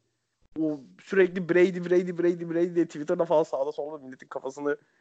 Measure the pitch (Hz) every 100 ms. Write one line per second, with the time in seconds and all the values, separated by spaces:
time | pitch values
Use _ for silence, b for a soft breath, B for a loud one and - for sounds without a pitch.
0 | _ _ _ _ _ 156 160 147 127 -
1 | - 196 180 185 165 175 175 180 175 180
2 | 180 170 175 175 170 170 175 170 160 151
3 | 147 180 165 156 160 135 139 156 147 156
4 | 131 131 - 135 131 139 143 147 _ _